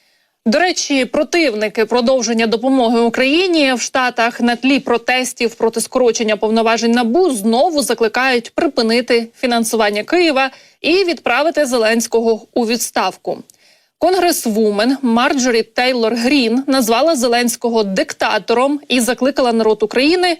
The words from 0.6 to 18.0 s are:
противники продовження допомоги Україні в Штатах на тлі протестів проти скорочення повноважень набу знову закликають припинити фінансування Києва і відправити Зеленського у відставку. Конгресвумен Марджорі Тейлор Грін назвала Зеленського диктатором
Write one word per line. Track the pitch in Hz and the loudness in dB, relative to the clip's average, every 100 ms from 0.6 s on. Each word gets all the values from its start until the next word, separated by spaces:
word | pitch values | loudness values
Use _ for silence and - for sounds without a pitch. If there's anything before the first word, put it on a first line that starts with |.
| 359 339 - 277 247 | 0 -2 -2 -2 -2
противники | - 311 349 302 214 208 - 220 | -2 -2 0 0 0 -4 -2 0
продовження | 240 247 262 233 233 226 | 0 2 0 0 0 0
допомоги | 226 254 269 226 233 | 0 0 2 2 2
Україні | 233 226 262 311 381 330 277 | 0 0 0 2 2 2 2
в | 247 | 0
Штатах | - 269 247 240 233 - | -2 -2 -2 0 -2 0
на | 240 233 | -2 0
тлі | 254 277 | 0 0
протестів | - 240 233 254 254 - 233 - | 0 -2 0 -2 -4 -4 -4 -2
проти | 226 226 | -4 -2
скорочення | - 262 247 226 214 214 | -4 0 0 0 -2 -2
повноважень | 220 226 226 226 233 | 0 0 0 0 0
набу | 233 226 294 370 | 0 2 2 2
знову | 247 208 226 349 294 | 0 0 2 2 0
закликають | 262 233 226 240 262 247 233 - | -2 0 0 0 0 -2 -4 -4
припинити | 339 269 226 233 240 233 233 - | -2 0 0 0 0 -2 -2 -6
фінансування | 254 233 226 226 208 208 | -2 -2 -2 0 0 -2
Києва | 214 349 339 262 269 - - _ | -2 0 2 0 -2 -6 -20 _
і | 269 359 | -2 0
відправити | 359 277 - 247 302 302 285 | 0 -2 -2 0 0 0 0
Зеленського | 247 220 233 - 233 233 220 - | 0 0 0 0 0 0 -2 -2
у | - 220 | -4 -2
відставку. | 233 - - 190 - - 160 - _ _ _ _ - | -2 -4 -4 -4 -4 -8 -10 -12 _ _ _ _ -2
Конгресвумен | 330 381 349 311 240 208 214 202 233 269 | 0 2 0 0 -2 0 0 2 0 0
Марджорі | 247 226 269 294 247 226 | 0 2 2 0 0 0
Тейлор | 220 - 247 254 220 233 | -2 -2 -2 0 0 0
Грін | 233 294 226 240 277 | 0 2 2 0 0
назвала | 269 220 226 311 311 | 0 2 2 2 2
Зеленського | 240 233 240 - 233 226 | 0 2 0 -2 -2 0
диктатором | 202 190 | 0 -2